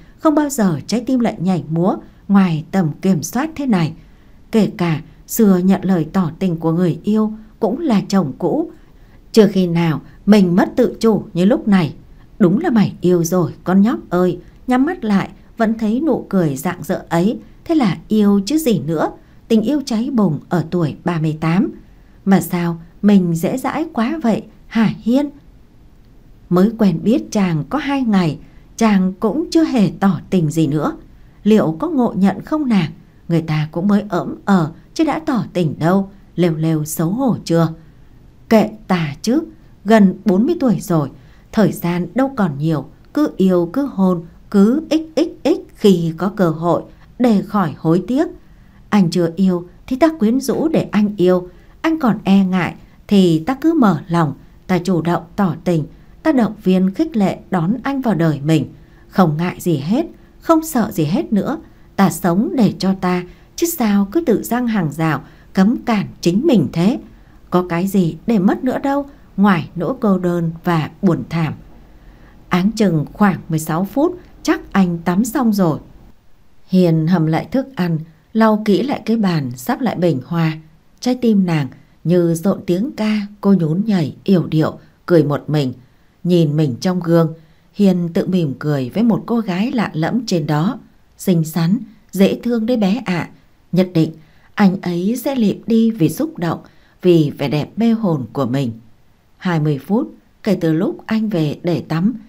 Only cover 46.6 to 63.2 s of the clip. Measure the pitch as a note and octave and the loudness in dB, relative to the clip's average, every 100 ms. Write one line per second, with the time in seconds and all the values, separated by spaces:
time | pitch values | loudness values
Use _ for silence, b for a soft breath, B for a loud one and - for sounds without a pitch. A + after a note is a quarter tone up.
46.6 | E3+ D#3+ - B B - B3 G3+ E3 G#3+ | -2 -2 -4 B B -2 2 2 0 -2
47.6 | F3 B2 D#3+ E3+ - B3+ F4+ - b b | -4 -2 0 0 0 -2 -2 -6 b b
48.6 | b b b G#3+ E3+ F3+ E3+ E3 F#3+ F3 | b b b 2 2 0 -2 0 0 0
49.6 | F3 B - C4 D#4+ D#4+ G#3+ C4 C4+ G#3 | -4 B -8 0 0 2 0 0 -2 -2
50.6 | D#4 D#4 - G3 G#3 - F3+ F3+ F3+ B | 0 0 0 0 0 2 2 2 -2 B
51.6 | B B D#4+ D#4+ B3+ F#3 - G3 F#3+ F#3 | B B -4 0 0 0 2 2 2 0
52.6 | C#3 - B B - G3+ F3+ D#3+ D#3+ C4+ | -4 -8 B B 0 4 4 2 -2 -2
53.6 | D#4+ E4 A3 D#3 - E3+ D#3 D#3+ b b | 0 2 2 2 -2 0 0 -4 b b
54.6 | b F#3 F3 F3 D#3+ F3 - - F#3+ D3 | b -2 0 -2 0 -4 -4 -4 -2 -2
55.6 | - E3 C#3 b b b D#4 C4+ G#3+ - | -2 -2 -2 b b b 0 2 0 -2
56.6 | - F#3 F#3+ F#3+ D#4+ A3+ F#3+ - - F#3 | 0 2 2 0 -2 0 -2 -2 -4 -2
57.6 | E3 B3 C4+ C#4 B3 E3+ E3 C#3 C#3+ D#3+ | -2 -2 -4 -4 -2 0 0 0 0 0
58.6 | A#2+ B B B B - F3 D3+ F3 - | 0 B B B B 0 2 0 -4 -4
59.6 | F3+ D3 C#3+ A#3+ E4+ B B B - E4 | -2 -2 0 -2 -2 B B B 0 2
60.6 | D#4+ B3+ G3+ - D3 G#3+ F4 G3+ - C#4+ | 2 -2 -2 -2 -2 -2 0 -2 -2 -6
61.6 | B B B - G3 - F#3 E3+ C#4+ D4+ | B B B 0 0 0 0 0 0 2
62.6 | F#3+ - F#3 F#3+ F3+ F3+ | 0 0 -2 -2 -2 -4